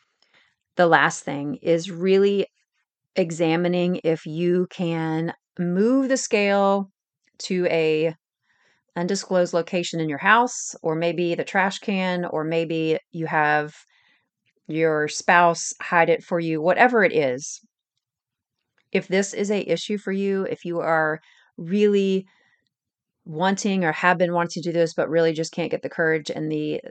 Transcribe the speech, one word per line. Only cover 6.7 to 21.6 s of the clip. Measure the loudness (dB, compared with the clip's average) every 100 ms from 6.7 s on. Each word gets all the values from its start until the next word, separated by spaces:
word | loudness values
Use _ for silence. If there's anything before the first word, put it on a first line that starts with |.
| 2 -2 _ _ _ _ -14
to | -6 -2 0
a | 2 2 2 0 -4 _ _ _ _ _ _ _ -6
undisclosed | -2 -4 -2 0 0
location | 0 -2 -4 -4 -4
in | -4
your | -2
house, | 2 4 2 -4 -12 -8
or | -4 -2
maybe | -2 0 -2 -2
the |
trash | -2 0 -2 -2
can, | -4 -2 -2 -4 -4
or | -4
maybe | -2 -2 -2 -2 -2 -2 -6
you | -10 -4
have | 0 2 0 -2 -10 _ _ _ _ _ _ _ _ -8
your | 0 0 2 -2
spouse | -4 4 6 6 2 -4 -10
hide | 0 2 4
it | 2
for | 0 -4
you, | -2 -2
whatever | 2 4 4 4
it | 2
is. | 2 0 -2 -8 -16 _ _ _ _ _ _ _ _ _ _ _ _ _
If | -4 0
this | 0 0
is | -2 -2
a | -2 -2
issue | -4 -4 -6
for | -4
you, | -4 -2 -2
if | -4 -6
you | -6 -4
are | 0 2 2 -2 _ _ _
really | -14